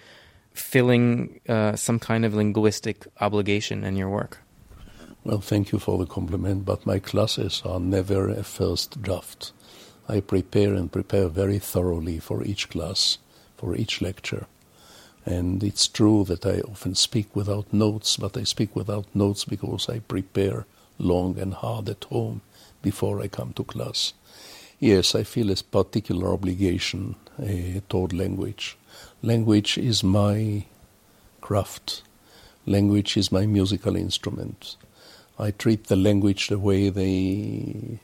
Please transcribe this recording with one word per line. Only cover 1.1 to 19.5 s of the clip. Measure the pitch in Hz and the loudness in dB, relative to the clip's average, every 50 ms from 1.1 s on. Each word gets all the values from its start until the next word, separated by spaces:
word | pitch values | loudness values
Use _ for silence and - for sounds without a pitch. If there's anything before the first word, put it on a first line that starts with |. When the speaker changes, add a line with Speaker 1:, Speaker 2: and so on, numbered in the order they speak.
| 120 120 120 113 - - _ | 4 2 -2 -6 -10 -10 _
Speaker 1:
uh, | - 117 110 107 107 104 | -2 0 2 2 2 0
some | 107 - - 117 113 | -2 0 0 0 0
kind | - - 113 113 113 | 0 0 0 2 2
of | 110 104 | 2 2
linguistic | 107 107 104 101 110 107 107 104 - - 113 101 - - - - - | 2 2 2 4 4 4 4 2 0 -4 -6 -6 -8 -12 -12 -4 -2
obligation | 104 104 107 104 98 101 101 104 - - 104 101 101 | 0 0 2 2 2 2 0 0 0 -4 -6 -4 -4
in | 101 98 | -4 -4
your | 98 95 95 | -2 -2 -2
work? | 98 104 - - - - - _ _ - - - - - - - - - - - - - - | -2 -4 -4 -6 -10 -20 -20 _ _ -20 -20 -20 -20 -20 -20 -20 -20 -20 -20 -20 -18 -10 -4
Speaker 2:
Well, | - 104 101 | -4 -4 -2
thank | 98 - 107 104 101 - | -2 0 0 0 0 0
you | - | -2
for | 101 - - 95 95 | -2 0 0 -2 -2
the | 92 | -2
compliment, | - - 95 90 87 90 92 90 98 95 98 95 | -4 -4 -6 -4 -4 -4 -2 -2 -2 -2 -2 0
but | 95 98 - - | -2 -2 -2 0
my | 104 101 | -2 -2
classes | 95 - - - 101 104 113 - - 110 95 - - - | -2 -2 -2 0 0 0 0 0 -2 -4 -4 -4 -6 -6
are | 87 87 92 | -4 -4 -2
never | 87 92 98 95 95 101 98 95 98 98 | 0 0 2 2 2 2 2 2 2 0
a | 104 107 98 | -2 -4 -6
first | - - - 98 90 87 - - - - 127 | -6 -4 -2 0 0 0 -2 -4 -6 -8 -8
draft. | 107 98 92 85 - - - - - - - - - - - - - - - _ - | -6 -4 -6 -6 -8 -12 -16 -16 -16 -16 -16 -20 -20 -20 -20 -20 -20 -20 -20 _ -6
I | - 110 101 | -2 -2 -2
prepare | - - 98 95 90 - - 104 101 101 101 | 0 0 0 0 0 2 2 2 4 4 2
and | 95 87 85 | 0 -2 -2
prepare | - 98 98 - - 101 95 | -4 -6 -4 0 2 2 2
very | 87 80 95 98 98 101 101 | 2 2 0 2 2 0 0
thoroughly | - - - 92 90 90 85 82 80 82 82 80 | -2 -2 -2 0 0 0 0 -2 -2 -4 -6 -6
for | - - - - - | -6 -6 -6 -4 -4
each | - 101 - - - | -4 -4 -6 -6 -6
class, | - - 82 78 101 - - - - - _ _ _ - - _ _ | -6 -6 -6 -4 -2 0 0 0 0 -2 _ _ _ -20 -20 _ _
for | - - - - | -8 -6 -4 -2
each | - 113 - - - | -2 -2 -2 -2 -4
lecture. | 87 90 95 - - - - - - - _ _ _ _ _ - - - - - - - _ _ - | -4 -4 -6 -6 -8 -8 -8 -8 -8 -12 _ _ _ _ _ -20 -20 -20 -20 -20 -20 -20 _ _ -6
And | - 87 90 90 87 92 95 104 | -4 -2 0 0 0 0 0 0
it's | 101 - - - | -2 0 0 -2
true | - - - 110 107 110 104 98 | 0 2 4 6 6 6 6 4
that | 90 87 82 - | 0 -2 -2 -2
I | 95 95 92 | -2 0 -2
often | 92 - 101 - - 92 95 | -2 -6 -8 -8 -6 -4 -2
speak | - - - - 117 101 - - | 0 0 0 0 -2 -2 -2 -4
without | 101 101 104 101 104 101 - | -4 -2 -2 -2 -4 -4 0
notes, | - 101 110 104 104 107 - - - | 2 2 4 2 2 0 -2 -2 -2
but | - 104 95 - | -2 -4 -6 -4
I | 113 104 | -4 -4
speak | - - - 110 101 - | -2 -2 -2 -2 -2 -2
without | - 101 104 104 104 98 - - | -4 -4 -4 -4 -6 -4 -2 2
notes | 101 101 101 101 - - | 4 4 4 2 0 -4
because | - | -6